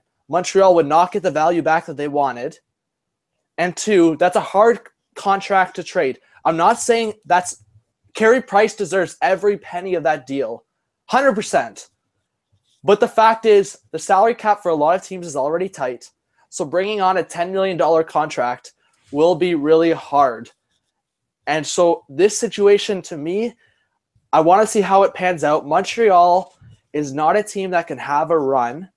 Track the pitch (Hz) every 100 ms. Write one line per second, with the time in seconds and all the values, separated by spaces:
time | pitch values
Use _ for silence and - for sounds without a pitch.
0 | _ _ - 165 185 196 190 170 143 156
1 | 180 - 175 147 160 175 147 160 170 139
2 | 147 143 135 120 135 - _ _ _ _
3 | _ _ _ _ _ - 180 - - 202
4 | 165 156 180 202 160 190 226 220 - _
5 | _ - 196 196 - 196 180 - 165 185
6 | 139 123 _ _ - 165 180 233 - 233
7 | 226 208 - 175 - - _ _ _ _
8 | _ - 220 254 - 202 220 - 180 190
9 | 170 - 165 190 208 202 - 180 190 175
10 | 156 156 127 139 117 120 _ _ _ _
11 | - 240 277 214 - 170 117 101 - _
12 | _ _ _ _ _ _ _ _ 151 208
13 | 240 - 220 226 226 202 190 - _ 160
14 | - 190 226 233 214 208 180 156 147 190
15 | - 190 170 139 139 170 190 185 127 120
16 | - _ _ _ _ - 156 170 196 214
17 | 185 185 - 170 175 190 190 175 156 165
18 | 160 156 151 - 123 - - _ _ _
19 | _ 143 165 170 180 165 143 160 165 156
20 | - 143 139 113 117 _ _ _ _ _
21 | _ _ _ _ - 151 143 - 170 165
22 | - 139 202 - 226 - 202 208 - 196
23 | - 165 151 196 233 - _ _ _ _
24 | _ _ _ 151 160 190 214 220 185 196
25 | 196 - 180 170 147 151 139 165 196 -
26 | 220 180 175 180 185 _ - - _ 151
27 | 147 139 156 202 208 202 190 175 165 160
28 | 135 143 160 165 135 135 120 143 185